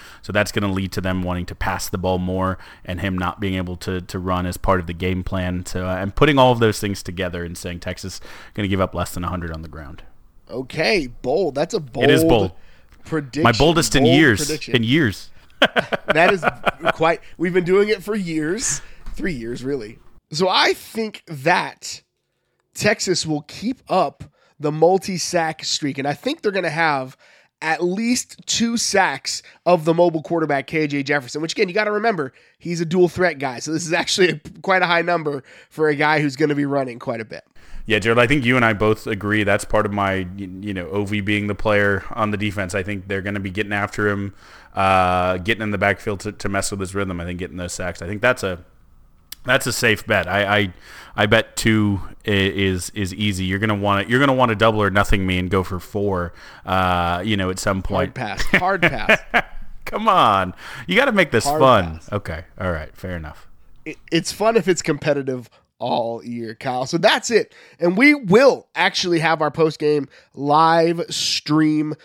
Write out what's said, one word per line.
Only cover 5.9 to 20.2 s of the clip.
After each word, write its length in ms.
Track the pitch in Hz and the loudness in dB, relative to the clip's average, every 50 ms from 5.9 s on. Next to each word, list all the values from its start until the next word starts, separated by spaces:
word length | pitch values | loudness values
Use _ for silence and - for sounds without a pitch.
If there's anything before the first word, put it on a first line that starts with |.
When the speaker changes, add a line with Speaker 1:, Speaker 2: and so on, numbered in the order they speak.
| 92 | -4
Speaker 1:
I'm 160 | 92 98 98 | -4 -4 -4
putting 280 | - - 143 151 147 135 | 2 4 4 4 6 6
all 140 | 127 127 123 | 6 6 6
of 60 | 117 | 4
those 200 | 117 110 101 - | 4 2 2 0
things 240 | - 101 98 - - | -2 -4 -6 -6 -8
together 400 | - 90 87 92 90 87 87 87 | -8 -6 -4 -4 -4 -4 -6 -8
and 140 | 85 85 - | -8 -10 -10
saying 240 | - 90 87 85 | -10 -10 -10 -8
Texas 400 | - 92 90 - - 95 - - - - - - - - - | -8 -10 -10 -8 -10 -12 -12 -12 -14 -16 -18 -18 -20 -12 -6
gonna 160 | - 107 95 | -4 -2 0
give 100 | 101 92 | 2 2
up 160 | 95 90 - | 0 0 -2
less 180 | 85 87 - - | -4 -6 -4 -6
than 120 | 87 87 | -6 -6
a 20 | 82 | -4
hundred 240 | - 90 85 82 | -6 -6 -6 -8
on 120 | 80 80 80 | -8 -10 -12
the 40 | 80 | -12
ground. 360 | 78 80 76 71 73 - - - - - - - _ - - - | -14 -14 -14 -16 -16 -18 -18 -20 -20 -20 -20 -20 _ -20 -18 -12
Speaker 2:
Okay, 580 | 95 123 135 127 - 151 160 214 226 190 147 123 - - | -10 -10 -10 -6 -4 -2 0 2 0 0 -2 -4 -10 -8
bold. 340 | - 123 135 180 196 156 123 | -4 -2 0 0 0 -2 -2
That's 180 | 139 160 170 - | -2 -2 -2 -2
a 80 | 202 | -6
bold 240 | 151 127 113 135 127 | -6 -6 -2 2 4
Speaker 1:
It 40 | 139 | 6
is 140 | 135 131 165 | 6 6 6
bold. 300 | 165 127 113 95 90 - - - - - - - _ - - - | 6 6 4 4 0 -4 -8 -18 -20 -20 -20 -20 _ -20 -20 -10
Speaker 2:
prediction. 400 | - 160 156 143 127 - 139 160 | -6 -4 -4 -4 -4 -2 2 4
Speaker 1:
My 80 | - | 4
boldest 460 | - 107 147 160 170 160 143 - - 135 | 6 6 6 4 6 4 2 2 4 4
in 60 | 131 | 6
Speaker 2:
Bold 120 | 120 127 | 6 8
Speaker 1:
years. 300 | 147 160 135 110 95 151 | 8 8 6 6 4 0
Speaker 2:
prediction. 300 | 139 156 147 - - 117 123 | -2 -4 -6 -2 0 0 0
Speaker 1:
In 60 | 113 | 2
years. 460 | 113 131 165 156 110 95 - - - - - - | 4 4 4 4 2 0 -4 -10 -16 -20 -20 -20
<laughs> 140 | - - - - - - 247 156 - - - - - - | -20 0 2 2 2 2 0 -2 -2 -6 -6 -2 0 2
Speaker 2:
That 180 | 156 170 190 | 4 4 4
is 100 | 202 180 - - 123 - - 202 - - 165 165 - | 4 2 0 -2 -4 -2 -2 -4 -4 0 -2 -2 0
quite, 260 | - 160 160 170 - - - - - | 2 2 0 0 0 -6 -14 -6 -4
we've 160 | 165 180 170 | -4 0 0
been 120 | 185 175 | 0 2
doing 240 | 165 185 196 202 214 | 2 2 2 4 2
it 120 | 214 196 | 0 -2
for 140 | 175 202 214 | -4 -6 -6
years. 680 | 214 190 170 160 156 151 151 185 226 269 - - - - - - - - - - | -4 -4 -4 -4 -2 -2 -2 -4 -4 -4 -4 -4 -6 -8 -12 -18 -14 -12 -10 -8
Three 200 | - - 190 160 | -6 -4 -4 -4
years, 280 | 123 113 117 120 - | -6 -6 -8 -8 -6
really. 380 | 117 135 143 135 107 104 117 - _ - - - | -6 -4 -4 -6 -6 -10 -16 -20 _ -20 -20 -20